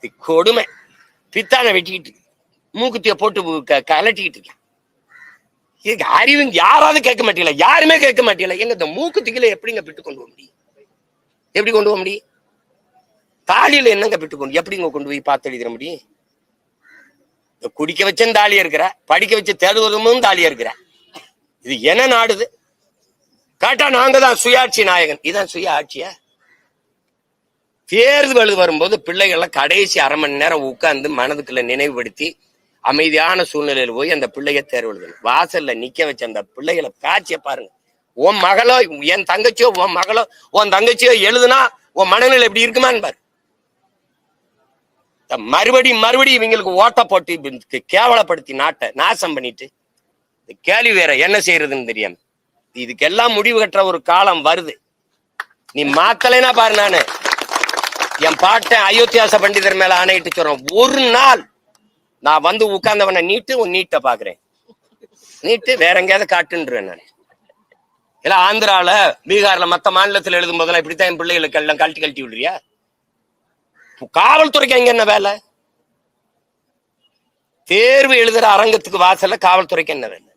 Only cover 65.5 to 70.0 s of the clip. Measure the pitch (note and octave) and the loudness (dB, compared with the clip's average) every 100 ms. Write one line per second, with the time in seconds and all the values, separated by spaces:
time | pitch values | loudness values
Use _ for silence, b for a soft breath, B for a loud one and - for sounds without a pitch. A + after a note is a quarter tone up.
65.5 | A3+ A#3+ B3+ E3 F3+ F#3 F#3+ G#3 F3+ E3+ | -4 0 0 2 2 2 0 2 -2 -2
66.5 | E3+ C#3+ B2 F#2+ F2 _ _ _ _ _ | -6 -6 -6 -8 -14 _ _ _ _ _
67.5 | _ _ _ _ _ _ _ - F#3+ F#3 | _ _ _ _ _ _ _ -2 2 2
68.5 | G#3+ G#3+ G3 F3+ G#3 F#3 - - G3 G3+ | 2 2 2 2 2 2 0 -4 0 2
69.5 | F#3 F3 F3 - F#3 | 0 0 0 0 2